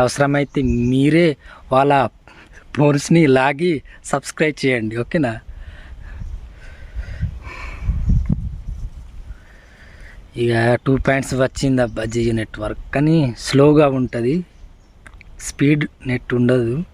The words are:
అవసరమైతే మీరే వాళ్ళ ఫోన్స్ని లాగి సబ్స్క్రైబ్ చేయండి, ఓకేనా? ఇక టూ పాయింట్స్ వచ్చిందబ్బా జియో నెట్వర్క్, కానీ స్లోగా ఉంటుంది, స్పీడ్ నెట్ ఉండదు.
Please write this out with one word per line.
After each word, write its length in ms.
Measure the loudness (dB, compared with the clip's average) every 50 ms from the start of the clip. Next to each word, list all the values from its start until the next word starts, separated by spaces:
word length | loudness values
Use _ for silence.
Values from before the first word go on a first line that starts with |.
అవసరమైతే 580 | 2 2 2 2 2 2 2 0 0 -2 -2 -2 0 0 0 0 0 2
మీరే 340 | 2 2 4 4 4 4 4 2 0 -2 -8 -20 -20 -18 -6 0 2
వాళ్ళ 200 | 4 4 4 4 4 2 0 -4 _ _ -20 -20 -20 -20 -20 -20 -20 -20 -6 0
ఫోన్స్ని 480 | 2 2 4 2 2 2 2 4 4 6 6 4 4
లాగి 340 | 4 2 0 -2 -2 -2 -2 -4 -6 -12 -20 -20 -8 -4
సబ్స్క్రైబ్ 460 | -4 -4 -4 -4 -4 -2 -2 -2 -2 -2
చేయండి, 340 | 0 0 0 0 -2 -4 -4 -6 -6
ఓకేనా? 300 | -4 -2 -2 -2 -2 -4 -8 -12 -18 -18 -18 -16 -18 -18 -18 -18 -20 -18 -18 -16 -16 -14 -14 -12 -12 -12 -12 -14 -16 -20 -20 -20 -20 -20 -18 -18 -14 -12 -12 -10 -10 -8 -6 -6 -6 -6 -8 -16 -16 -16 -14 -14 -14 -12 -6 -4 -2 -2 0 2 2 2 2 2 0 -2 -2 -4 -6 -10 -10 -10 -12 -10 -10 -10 -12 -12 -14 -18 -18 -18 -18 -16 -16 -18 -20 -20 -20 -20 -20 -20 -20 -20 -20 -20 -20 -20 -20 -20 -20 -20 -20 -20 -12 -6 -2 0
ఇక 100 | 0 2 2 2 2 2 2 2
టూ 80 | 2 0 2 2 2
పాయింట్స్ 260 | 0 0 0 -2 -2 0 0
వచ్చిందబ్బా 600 | 0 -2 0 0 0 2 2 0 -2 -4 -6 -6 -4 -2
జియో 200 | -2 0 0 0 -2
నెట్వర్క్, 420 | -4 -6 -8 -8 -8 -8 -8 -8 -10 -6 -2
కానీ 220 | 0 2 4 4 4 2 0 -2 -6 -4 0
స్లోగా 400 | 4 6 6 6 6 6 4 4 2 0
ఉంటుంది, 360 | -2 -2 -2 -2 -2 0 0 -2 -4 -8 -14 -20 -20 -20 -20 -20 _ _ _ -20 -20 -20 -20 -20 -20 -20 -20 -16 -14 -10
స్పీడ్ 360 | -4 0 2 2 2 2 0 -4 -8 _ -6 -4
నెట్ 220 | -4 -4 -4 -2 0 0
ఉండదు. 380 | 2 2 2 2 0 -2 -4 -6 -6 -8